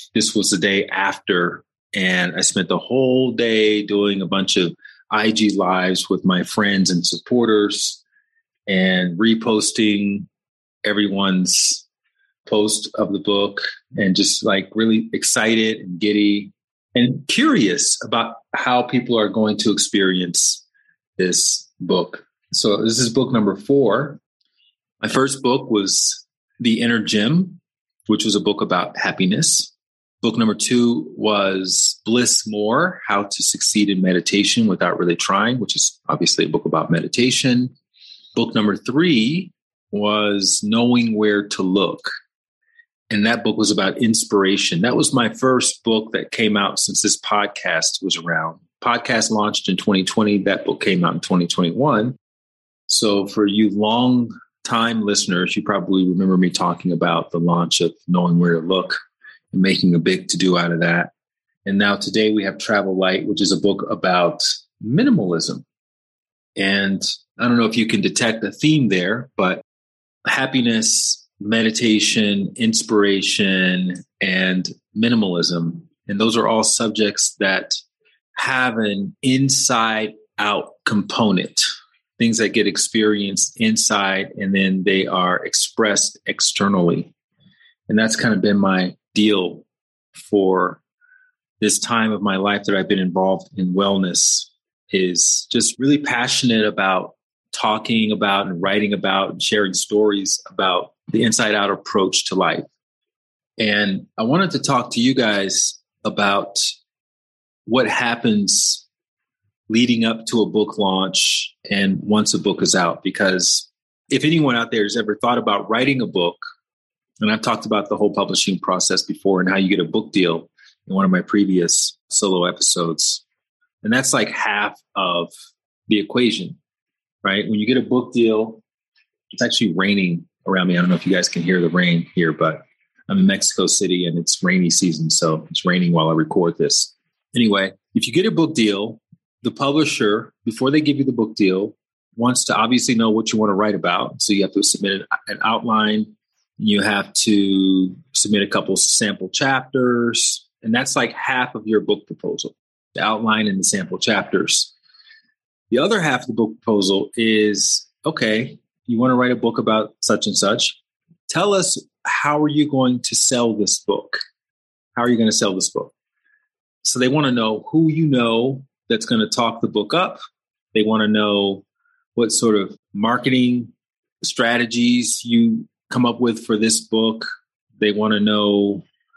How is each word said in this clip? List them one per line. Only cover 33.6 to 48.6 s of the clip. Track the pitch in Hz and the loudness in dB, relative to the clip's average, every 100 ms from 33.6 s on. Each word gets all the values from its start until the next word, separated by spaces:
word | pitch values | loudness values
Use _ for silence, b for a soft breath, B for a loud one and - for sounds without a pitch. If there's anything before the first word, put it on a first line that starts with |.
| - 107 101 | 0 2 2
in | 95 | 2
Meditation | 92 87 - 101 101 120 110 | 2 2 2 0 2 2 2
Without | 90 87 87 | 2 0 0
Really | 87 87 | 0 0
Trying, | - 98 110 131 | 0 0 0 -2
which | 98 | -2
is | - - - - | -2 -2 -2 -4
obviously | 78 85 - | -2 0 0
a | 82 | 0
book | 82 82 | 0 0
about | 80 - | -2 0
meditation. | 82 - - 127 131 135 123 123 - _ B B B B - | 0 0 0 0 2 2 2 0 -6 _ B B B B -4
Book | - | -2
number | 110 104 95 | 0 0 0
three | - 135 180 123 113 170 185 _ _ _ _ | -2 0 2 4 2 -2 -6 _ _ _ _
was | 104 104 107 104 101 98 - | -4 0 0 0 0 0 -2
Knowing | 107 113 120 123 117 107 | 0 2 4 4 2 2
Where | 107 104 104 | 2 2 0
to | - | -2
Look. | 92 98 90 - - - - _ _ _ b b b _ _ | 0 2 2 -2 -10 -12 -16 _ _ _ b b b _ _
And | 107 110 | 0 2
that | 117 | 2
book | 113 110 | 0 0
was | 104 | 0
about | 98 95 - | 2 0 0
inspiration. | 117 110 - 101 95 101 - 85 | 0 0 2 2 4 2 0 0
That | 120 | 0
was | 117 - | 2 2
my | 127 113 | 2 0
first | - 131 123 - - | 0 2 2 0 -2
book | 117 110 110 | 0 0 0
that | - - | -6 -6
came | - 110 104 | -2 0 2
out | 98 - | 0 -2
since | - 92 | -2 0
this | 101 - | 0 -2
podcast | - 104 104 - 92 82 78 - | -2 -2 -2 -4 -4 -2 -2 -4
was | 95 85 | -4 -4
around. | 85 80 80 - | -4 -4 -4 -10